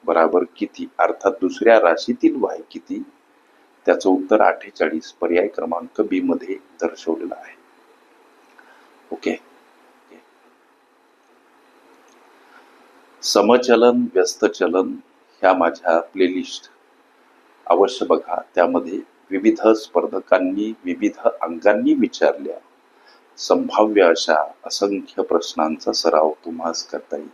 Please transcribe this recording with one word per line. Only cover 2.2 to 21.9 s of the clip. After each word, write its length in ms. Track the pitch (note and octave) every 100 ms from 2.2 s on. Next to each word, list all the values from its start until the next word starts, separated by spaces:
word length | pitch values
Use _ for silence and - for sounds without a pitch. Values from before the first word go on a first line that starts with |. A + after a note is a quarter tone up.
| D#3+ D3
वाय 200 | F#2 - -
किती, 320 | E2+ _ F#2 - _ _ _ _ _ _ _ -
त्याचं 240 | F2 G2
उत्तर 320 | F#2 F#2 G#2+
अठ्ठेचाळीस, 720 | F#2+ F#2 - - E2 D#2+ -
पर्याय 360 | _ E2+ F2 G2+
क्रमांक 540 | - E2 E2+ E2 -
बी 180 | A2+ F#2
मध्ये 340 | F2+ F2 - F#2+ _ _
दर्शवलेला 540 | E2+ - - E2 E2+ -
आहे. 180 | - - _ _ _ _ _ _ _ _ _ _ _ _ _ _ _
ओके, 260 | - F#2 - _ _ _ _ _ _ _ F#2 _ _ _ _ _ _ _ _ _ _ _ _ _ _ _ _ _ _ _ _ _ _ _ - _ _ _ _ _ _
समचलन, 840 | - - G2+ B2 B2 A#2 A#2+ B2 A#2
व्यस्तचलन 840 | F#2+ F2+ - G#2 - F2 F2 F2+ - _ _ _ _
ह्या 120 | F#2
माझ्या 460 | F#2 E2+ - F2+ E2 -
प्लेलिस्ट 560 | F#2+ F2+ F#2 - - - _ _ _ _ _ _ _ _ _ -
अवश्य 380 | F2 G2 - F2
बघा. 300 | D#2+ - F2 - -
त्यामध्ये 440 | G#2+ F2 E2 F#2+ - _ _
विविध 300 | F#2+ G#2+ - G#2+ A2
स्पर्धकांनी 920 | - F2 - F#2+ - F#2 F2+ F#2+ G#2+ A2 F2+
विविध 320 | E2+ G#2 - -
अंगांनी 680 | - E2 E2 F#2+ G#2+ C3